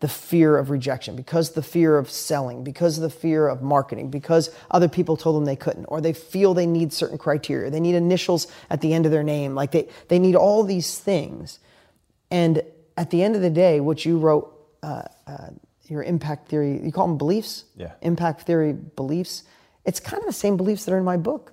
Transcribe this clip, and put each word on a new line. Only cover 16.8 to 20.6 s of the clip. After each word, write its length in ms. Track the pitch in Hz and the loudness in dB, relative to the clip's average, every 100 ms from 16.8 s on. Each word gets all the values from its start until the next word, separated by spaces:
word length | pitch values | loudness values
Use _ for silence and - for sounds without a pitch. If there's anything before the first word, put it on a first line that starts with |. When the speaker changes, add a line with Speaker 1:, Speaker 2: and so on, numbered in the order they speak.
Speaker 1:
you 80 | 160 | -4
call 160 | 151 175 | -2 -2
them 100 | 147 | 0
beliefs? 500 | 143 208 220 - - - | 0 -2 -4 -12 -18 -16
Speaker 2:
Yeah. 160 | 85 - | -16 -6
Speaker 1:
Impact 420 | 170 170 170 151 | -4 -2 -2 -4
theory 300 | - 165 151 | -2 0 0
beliefs. 720 | 147 - - 135 170 180 - - _ _ _ | -2 -10 -10 -6 -4 -6 -10 -18 _ _ _
It's 160 | - - | -8 -8
kind 200 | - - | -8 -8
of 60 | 427 | -6
the 60 | |
same 240 | - 202 | -4 -2
beliefs 280 | 190 | 0